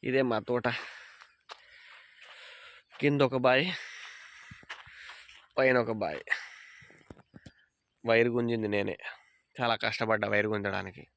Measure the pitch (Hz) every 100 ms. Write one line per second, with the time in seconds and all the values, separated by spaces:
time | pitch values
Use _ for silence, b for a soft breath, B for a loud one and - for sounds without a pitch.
0 | - 131 131 110 - 123 120 117 B B
1 | B B B B _ B B B B B
2 | B B B B B B B B _ -
3 | 143 143 135 131 127 131 185 175 B B
4 | B B B B B B B B B B
5 | B B B B B - 131 127 117 110
6 | 90 76 - B B B B B B B
7 | B - _ B B B B _ _ _
8 | 113 113 120 120 117 117 107 101 101 -
9 | B B B B B - 120 110 113 -
10 | 110 110 104 104 107 107 101 98 95 87
11 | -